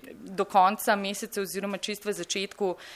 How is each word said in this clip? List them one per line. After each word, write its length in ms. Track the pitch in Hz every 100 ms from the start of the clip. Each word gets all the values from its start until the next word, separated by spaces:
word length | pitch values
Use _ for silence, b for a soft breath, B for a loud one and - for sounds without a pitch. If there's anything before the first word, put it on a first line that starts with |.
| - - - 185
do 80 | 190
konca 500 | 202 185 214 - 202
meseca 460 | 196 202 220 202
oziroma 360 | 190 190 196 190
čisto 320 | - 208 208
v 40 |
začetku 640 | 175 170 202 196 - 196 170 B